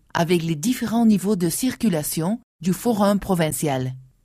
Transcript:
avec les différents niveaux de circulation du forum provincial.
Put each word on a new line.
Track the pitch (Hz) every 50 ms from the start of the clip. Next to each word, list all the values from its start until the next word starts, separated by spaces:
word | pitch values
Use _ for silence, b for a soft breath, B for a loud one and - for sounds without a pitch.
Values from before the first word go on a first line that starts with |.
| _ _ _
avec | - 170 156 180 175 160
les | 165 165
différents | 147 151 233 254 - 240 - 208 233 240
niveaux | 226 214 185 165 196 214 185
de | 180 165
circulation | 147 - - 254 233 - - 220 175 156 151 - - 170 160 175 220 247 - _ _ _
du | 156 185 180
forum | - - 240 240 196 208 196 208 196
provincial. | - - 190 170 165 156 147 - - 151 135 131 131 131 131 131 - - _ _ _